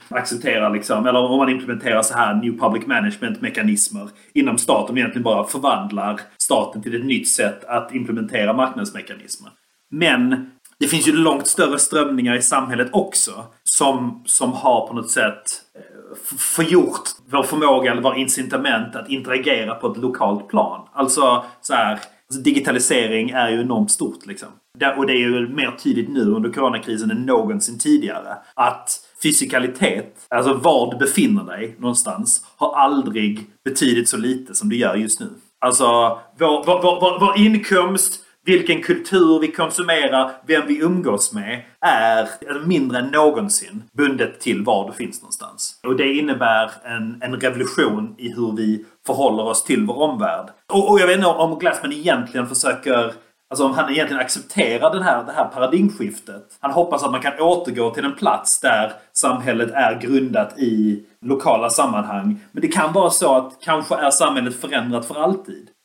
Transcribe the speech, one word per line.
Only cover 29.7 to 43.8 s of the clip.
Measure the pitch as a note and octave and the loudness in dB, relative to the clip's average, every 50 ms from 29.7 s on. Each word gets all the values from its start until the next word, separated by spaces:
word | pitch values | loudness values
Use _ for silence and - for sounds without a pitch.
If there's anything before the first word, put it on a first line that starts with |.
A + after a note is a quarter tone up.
| - - G3 A#2+ F#2 - G#2 - - - - _ | -2 -2 -2 0 0 -4 -6 -10 -16 -20 -8 _
alltså | B2 A#2+ B2 C3+ C3+ | -2 0 2 0 0
var | B2 - E3+ D3+ B2+ A#2+ A#2+ | 2 4 4 4 4 2 0
du | A#2 A#2+ | 0 -2
befinner | C#3 C#3 - G3 D3 A2+ G#2 G2 E2 | -2 0 2 2 4 4 2 0 -2
dig | E2+ F2 G2 A2 A2+ - - | -6 -8 -10 -10 -10 -10 -6
någonstans, | B2 B2 A2+ - - G2 F#2 G2 A#2+ A#2+ - - - - _ | -4 -2 -2 0 -2 -2 -4 -4 -2 -2 -2 -2 -4 -10 _
har | - D3 - - | -4 -2 0 2
aldrig | C#3+ C#3 C#3+ C#3+ C3+ A#2+ A2 G#2+ A2 G#2+ G#2 G#2+ G#2+ - - _ _ - | 4 4 4 4 0 0 -2 -2 -2 0 -2 -2 -4 -10 -16 _ _ -8
betydit | - C3 - - B2+ A#2 A#2+ A#2 - | -6 -2 0 2 2 2 2 2 0
så | - | -2
lite | A2 A2+ B2+ C3 B2+ - - G2 | -2 -2 -2 -4 -4 -6 -8 -6
som | - G#2+ G#2 | -4 -2 0
det | A#2 | 0
gör | A#2+ A2 F#2+ F#2 | 0 0 0 0
just | G#2+ A2 G#2+ - - | 0 -2 -2 -4 -4
nu. | A2+ G#2+ - - _ _ _ _ | -6 -10 -14 -18 _ _ _ _
Alltså, | B2+ B2+ B2 - C3 A#2+ A#2 A#2 A#2 A2+ A#2 - - - _ - | 0 0 2 4 4 4 4 4 4 2 0 -4 -10 -16 _ 0
vår, | E3 D3+ D3+ D3 - | 2 2 2 2 2
vår, | E3+ F3+ F3+ | 2 2 4
vår, | F3 F3+ F3+ - | 4 2 2 4
vår, | F#3 F3+ F3+ F3 | 2 2 4 4
vår | G3+ G3 G3+ G#3 | 2 4 6 6
inkomst, | G#3 A3 A3 G#3 - - G3 F3+ F#3 F#3 F#3+ F#3 - - - - - _ _ _ _ | 6 6 6 2 2 2 2 4 4 2 0 0 0 -2 -4 -8 -14 _ _ _ _
vilken | E3+ F#3 F3+ E3+ - E3 D#3+ | 2 2 4 4 2 0 0
kultur | - - E3+ E3+ - - G3 F#3 F3 D#3+ D#3+ D#3 | 0 -2 -2 -2 0 2 4 6 6 6 6 4
vi | D#3 D#3 | 2 0
konsumerar, | - - E3 D#3 - F#3 F3 E3+ E3 D3+ C#3+ C3 C3+ C3 B2+ C3 - - - | -2 -2 -4 -2 -2 -2 0 0 2 2 2 2 2 2 0 0 -4 -8 -2
vem | - D#3+ D3+ C#3+ | 0 0 2 2
vi | C#3 D3 D3+ | 0 0 0
umgås | D#3+ F3 F3+ F3+ D#3 B2+ G2+ G2+ - - | 2 0 0 0 0 0 0 0 -2 -2
med, | A2 G#2 G2 G#2+ A#2+ B2 - - _ _ - | -4 -6 -8 -8 -8 -10 -12 -16 _ _ 0
är | F3 C3+ A2+ A2+ A2+ A2+ A2 A2 G#2+ - - - C#3+ C#3+ C#3+ D#3 | 2 2 4 4 4 2 2 0 -2 -8 -12 -10 -8 -8 -4 -2
mindre | F3 F#3 D3+ C3+ B2 B2 B2 | 0 0 2 0 0 -2 -4
än | B2+ | -2
någonsin | C#3 D3+ D#3 D3+ D3 C3 A2+ G#2 G2+ - - G2+ G2 G2+ A2 | 0 4 4 6 6 4 2 0 -2 -2 -4 -4 -8 -12 -14